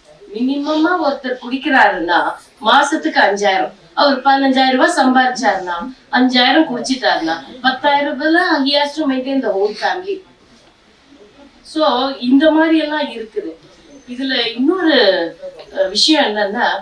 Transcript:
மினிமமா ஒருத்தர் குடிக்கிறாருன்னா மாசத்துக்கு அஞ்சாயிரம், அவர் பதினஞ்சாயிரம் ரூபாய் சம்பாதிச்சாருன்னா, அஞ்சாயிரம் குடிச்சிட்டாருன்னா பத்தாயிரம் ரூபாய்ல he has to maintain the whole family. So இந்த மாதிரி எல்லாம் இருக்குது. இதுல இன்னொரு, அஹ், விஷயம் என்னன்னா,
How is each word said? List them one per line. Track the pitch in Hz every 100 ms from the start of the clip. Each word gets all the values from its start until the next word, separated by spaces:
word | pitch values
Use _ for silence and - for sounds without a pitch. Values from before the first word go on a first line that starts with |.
| _ - -
மினிமமா | 220 262 285 294 311 330 359
ஒருத்தர் | 294 - 254 247
குடிக்கிறாருன்னா | 240 269 302 262 208 185 175 170 - - - _ 214
மாசத்துக்கு | 262 294 311 311 277
அஞ்சாயிரம், | 196 202 208 190 - - -
அவர் | - 285 247
பதினஞ்சாயிரம் | 277 277 277 254 262 262
ரூபாய் | 339 302
சம்பாதிச்சாருன்னா, | 254 254 254 226 214 190 180 175 262 - _ 254
அஞ்சாயிரம் | 254 254 254 320 302
குடிச்சிட்டாருன்னா | 240 - - 202 - 320 - - -
பத்தாயிரம் | 254 254 294 285 294 269
ரூபாய்ல | 311 339 359 302
he | 269
has | 285 285 311
to | 294
maintain | 254 262 269 226
the | 190
whole | 208
family. | - 202 359 381 - - _ _ _ _ _ _ _ _ - 415 - - _ -
So | 311 294 247 269 269 247
இந்த | 277 311 311
மாதிரி | 320 320
எல்லாம் | 294 302 269 226
இருக்குது. | 220 208 - - - - - 277 247
இதுல | 247 269 262 226 233
இன்னொரு, | 277 381 320 262 202 180 165 - - - -
அஹ், | - 190 208
விஷயம் | 302 302 226
என்னன்னா, | 208 196 240 196 196